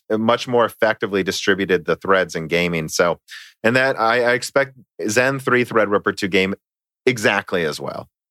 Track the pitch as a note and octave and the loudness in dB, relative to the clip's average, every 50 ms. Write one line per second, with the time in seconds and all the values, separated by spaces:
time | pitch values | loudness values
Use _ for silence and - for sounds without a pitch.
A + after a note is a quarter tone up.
0 | - - A2 G#2+ A2+ A2+ A#2 A#2+ - C3 B2 A#2+ A2+ G#2 - - A2+ A2 A2 - | -6 -4 -2 0 2 2 0 0 0 0 0 2 2 0 0 0 0 0 0 0
1 | A#2 G2 G2 G2 F2+ F#2 F2+ - - G#2 G2 F2+ G2 E2+ F#2 F2 D#2 - E2 - | -4 -2 -2 -2 0 -2 -4 -2 0 0 0 0 2 0 0 0 0 -2 -4 -2
2 | - F2+ G2 F#2+ F#2 E2 - E2+ D#2+ D2+ E2+ E2+ F2 E2+ F2 E2 D#2+ D#2 - - | 0 2 2 2 2 0 -4 -6 -4 -2 0 0 0 0 -2 -4 -4 -2 0 0
3 | F2 F2 E2 - _ - - - - - _ _ - A2 B2 C3 C3 C3+ B2+ F2 | 0 0 0 -4 _ -16 -20 -20 -20 -20 _ _ -2 0 2 2 2 0 0 0
4 | A2+ A2+ A#2 B2 A#2 A#2+ B2 B2 - - - C#3 C#3 C3+ C3+ B2 G2+ _ _ - | 0 0 2 2 2 2 0 0 -2 -2 -2 -2 -2 -2 -6 -14 -20 _ _ -6
5 | G#2 G#2+ G#2 B2 B2+ C3+ C#3 C3+ C3 C3 B2 B2 A#2+ - - A2+ G#2 G2+ G#2 F#2+ | -6 0 0 2 2 2 0 -2 0 0 2 2 0 0 0 0 2 2 0 0
6 | - G2+ F#2+ - G#2 F#2 F#2 F#2+ F#2+ F#2+ F#2+ - _ _ _ _ _ _ _ _ | 0 -2 -2 -2 -4 0 0 0 0 0 -2 -6 _ _ _ _ _ _ _ _
7 | _ B2+ C3 A2 G#2 B2 G#2 G2+ G2 - G2+ F2+ E2 D2+ D2 D#2+ C#2+ C#2+ - - | _ -2 0 2 2 2 2 0 -2 -2 -2 -2 -2 -2 -4 -6 -8 -10 -10 -10
8 | - - _ _ _ _ | -14 -16 _ _ _ _